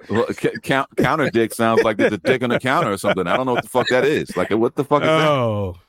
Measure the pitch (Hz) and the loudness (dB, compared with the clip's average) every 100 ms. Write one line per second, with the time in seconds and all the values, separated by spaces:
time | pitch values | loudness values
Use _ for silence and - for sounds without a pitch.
0 | - 104 - 101 147 - - 139 - - | -4 -2 -2 -2 -4 -4 -2 -2 -2 -2
1 | 127 156 127 113 113 - 113 113 113 104 | 0 0 0 2 0 0 2 2 2 2
2 | - - - 127 123 - 127 156 131 98 | 0 0 0 0 0 -2 0 0 0 -2
3 | 104 92 87 104 131 120 110 127 120 127 | 0 0 0 0 0 -2 0 -2 2 2
4 | 131 127 71 - 92 107 120 - 135 147 | 2 0 -2 -4 -2 0 0 -2 0 0
5 | 156 160 156 139 117 104 98 87 | 2 2 2 2 0 -2 -4 -8